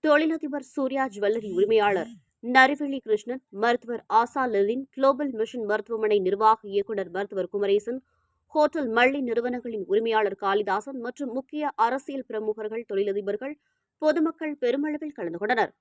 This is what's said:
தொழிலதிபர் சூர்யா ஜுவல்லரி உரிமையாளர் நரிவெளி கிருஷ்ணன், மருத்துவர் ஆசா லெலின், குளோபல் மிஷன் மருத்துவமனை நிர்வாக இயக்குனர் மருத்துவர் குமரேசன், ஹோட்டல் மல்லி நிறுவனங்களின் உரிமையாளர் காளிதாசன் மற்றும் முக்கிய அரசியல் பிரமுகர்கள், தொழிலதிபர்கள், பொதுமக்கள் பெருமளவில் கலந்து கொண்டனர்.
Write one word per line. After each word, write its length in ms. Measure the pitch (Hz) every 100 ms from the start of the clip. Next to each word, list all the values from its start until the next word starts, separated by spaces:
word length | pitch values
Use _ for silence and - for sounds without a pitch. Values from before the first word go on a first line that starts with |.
தொழிலதிபர் 640 | 311 294 311 320 294 285 262 -
சூர்யா 300 | 262 269 262 202
ஜுவல்லரி 360 | 202 226 214 175
உரிமையாளர் 540 | 202 220 208 196 165 233 _ _ 233 254
நரிவெளி 420 | 262 285 294 277
கிருஷ்ணன், 380 | 220 214 240 254 _ 196
மருத்துவர் 400 | 226 240 226 233 - 214
ஆசா 220 | 254 285 254
லெலின், 280 | 208 202 247 269
குளோபல் 360 | - 269 262 294 226
மிஷன் 280 | 226 247 208
மருத்துவமனை 480 | 214 208 226 214 208 180
நிர்வாக 340 | 196 220 220 208
இயக்குனர் 400 | 202 202 208 180 175
மருத்துவர் 340 | 196 196 180
குமரேசன், 460 | 202 202 202 208 262 _ _ _ _ _
ஹோட்டல் 360 | 311 302 330 262 226
மல்லி 240 | 247 277 254
நிறுவனங்களின் 580 | 233 240 247 240 220 185
உரிமையாளர் 500 | 202 226 220 208 190
காளிதாசன் 580 | 202 196 202 196 240 262 240
மற்றும் 260 | - 269 240
முக்கிய 340 | 262 302 294 - 226
அரசியல் 400 | 262 269 277 -
பிரமுகர்கள், 540 | 220 214 214 214 220 233
தொழிலதிபர்கள், 640 | 196 208 196 196 208 269 294 _ _ _ _
பொதுமக்கள் 560 | 302 302 320 320 311 294
பெருமளவில் 520 | 240 262 302 294 302 285
கலந்து 220 | 175 170
கொண்டனர். 300 | 208 240 190 _